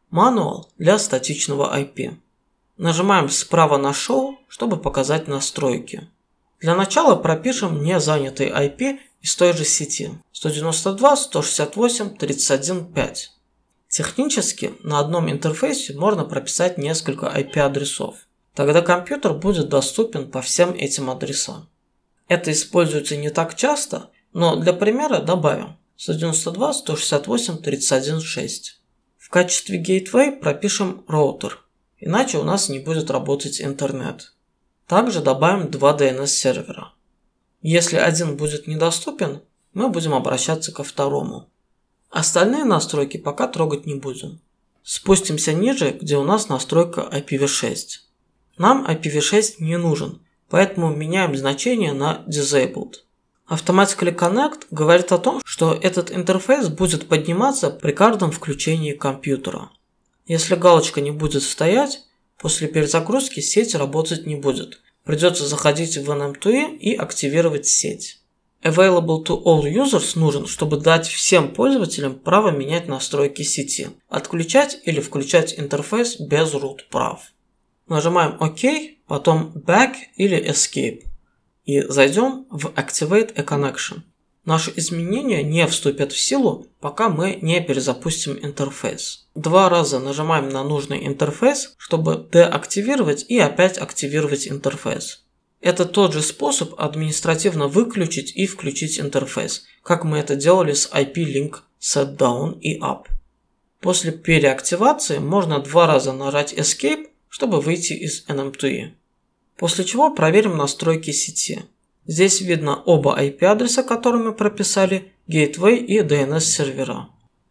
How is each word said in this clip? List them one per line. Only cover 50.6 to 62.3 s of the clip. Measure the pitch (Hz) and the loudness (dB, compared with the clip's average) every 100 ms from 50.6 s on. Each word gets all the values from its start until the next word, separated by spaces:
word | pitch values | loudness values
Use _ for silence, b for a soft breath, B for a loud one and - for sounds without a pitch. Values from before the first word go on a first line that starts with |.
| 196 180 165 | 4 2 -2
меняем | 147 156 190 175 135 | -2 -2 0 0 0
значение | 135 139 240 240 170 | -2 -2 0 0 0
на | 139 147 170 - | 0 -2 -4 -4
disabled. | 147 139 143 127 - - - _ _ _ _ - | -4 0 2 2 -2 -12 -16 _ _ _ _ -6
Automatically | 160 - 185 196 - 175 170 | -4 2 4 4 2 -2 2
Connect | 175 214 302 - - | 2 2 0 -2 -10
говорит | 156 156 175 175 | 0 6 6 6
о | 180 | 2
том, | 254 330 | 2 -2
что | - - 165 | -4 0 0
этот | 160 190 180 175 | 2 0 -2 -4
интерфейс | 185 180 190 - 277 196 | -4 -2 0 2 2 2
будет | 151 185 160 - | 0 0 0 0
подниматься | 160 156 170 269 269 147 | 0 0 0 0 2 -2
при | 131 156 | -2 -2
каждом | 143 208 214 170 | 4 4 4 0
включении | - - 139 - 160 151 | -4 -6 -4 -2 -2 -2
компьютера. | 143 143 135 147 135 - - - _ _ _ _ _ - | -4 -4 -4 -4 -4 -4 -10 -12 _ _ _ _ _ -4
Если | 165 - 175 | -2 0 4
галочка | 180 165 - - | 8 8 6 -2
не | 143 | -4
будет | 151 151 143 | -2 -2 -2
стоять, | - - 160 226 285 - - _ _ | -4 0 2 2 2 -4 -16 _ _